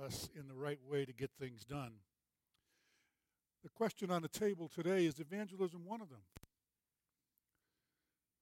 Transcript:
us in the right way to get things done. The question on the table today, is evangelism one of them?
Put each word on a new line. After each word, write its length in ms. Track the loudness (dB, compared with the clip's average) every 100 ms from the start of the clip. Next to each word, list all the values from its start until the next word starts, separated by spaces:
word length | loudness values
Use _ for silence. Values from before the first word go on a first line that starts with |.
us 280 | -6 -6 -6
in 140 | -10 -12
the 80 | -4
right 260 | -2 -4
way 220 | 0 0
to 80 | 2
get 200 | -2 -4 -4
things 280 | -8 -8 -8
done. 340 | -6 -6 -10 _ _ _ _ _ _ _ _ _ _ _ _ _ _ _ _
The 80 | -8
question 400 | 0 0 2 2
on 120 | 2
the 80 | 2
table 400 | 2 2 2 -4
today, 360 | 0 4 6 6
is 140 | 4
evangelism 640 | -4 -4 -4 0 -2 -2
one 160 | -8 -8
of 100 | -8
them? 140 | -16 -18 -20 -20 _ _ _ _ _ _ _ _ _ _ _ _ _ _ _ _ _ _ _